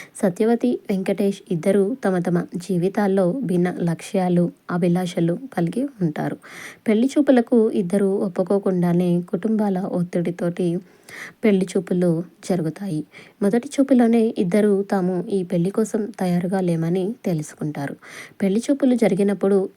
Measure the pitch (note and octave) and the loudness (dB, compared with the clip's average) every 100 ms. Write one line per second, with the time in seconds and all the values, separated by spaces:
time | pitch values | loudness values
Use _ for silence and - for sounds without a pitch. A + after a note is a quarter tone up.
0 | - - G3 F3 A3 A#3 B3 - - F#3+ | -18 -4 -2 2 2 2 0 -2 -2 -2
1 | F#3+ F#3+ G3+ G3 - F3 G3 G3 G3 C4+ | -2 0 -2 -2 -4 -2 2 2 2 -2
2 | G3 F#3 F3 F3 - F3+ - F3+ F#3 G3+ | -2 0 0 0 -2 -8 -4 0 0 0
3 | G3+ G3 F3 C4+ G#3 F3+ F3+ - E3+ E3 | 0 2 0 0 0 0 0 0 -2 -4
4 | - G3 F3+ F3 F3 - - F3+ F3+ F3 | -4 -2 2 2 0 -4 -6 -2 2 0
5 | F3+ F3 E3+ F3 C4+ - E3+ A#3 C#4+ A#3 | 0 0 0 -2 -6 -4 -2 -2 -6 -2
6 | E3+ - D3+ - - - - - - G#3+ | -2 -2 -6 -8 -12 -20 -20 -6 0 2
7 | C4+ D#4 D4 B3 A#3 A#3+ A3 A3+ F3 G3+ | 2 2 4 4 4 2 4 0 0 0
8 | G3 G3+ G#3 F3 F#3 G3+ G3+ F#3 F3 F3 | 0 0 -2 -2 0 0 0 0 2 2
9 | F3+ F3 F3 F3+ A3 G#3+ G#3 F#3 G3 F3+ | 2 0 -2 -4 -2 0 0 -2 -2 -4
10 | F3 F3+ E3+ F3 F3 F3 F3 F3 - _ | -2 -2 -4 -4 -4 -2 -2 -2 -8 _
11 | - - - - A3 F#3+ F#3+ G3+ F3+ F3+ | -20 -18 -18 -2 2 2 2 -2 -2 0
12 | F3+ D#3+ F3 _ - F3 D#3 D#3 G3+ D3+ | 2 0 -4 _ -4 -2 -2 -6 -6 -6
13 | - - - - G3+ A#3 C#4+ - C#4 B3+ | -8 -16 -20 -4 0 0 -2 0 4 4
14 | A#3 A#3 A3+ - F#3 G#3 G#3 G3 G3+ G3 | 6 4 2 0 0 2 2 2 0 -2
15 | F3+ F3+ F3 G3 F3 F3 F3 A3+ G#3+ A3 | 0 -2 -2 -4 0 0 0 0 -2 -2
16 | G#3 - F3+ F3 F3+ F#3+ F3+ E3 E3 F#3 | -4 -4 -2 0 0 0 0 0 0 0
17 | F#3 A#3+ G3+ D#3+ D3+ - D3+ D3 C#3 - | -2 -4 -4 -4 -4 -8 -8 -6 -8 -10
18 | - - - - G3 G#3 C4 C#4 C4 A#3+ | -16 -20 -20 -4 0 0 0 2 2 4
19 | G3+ G3+ G3+ F#3+ G3 G3 G3 | 2 2 0 0 2 2 0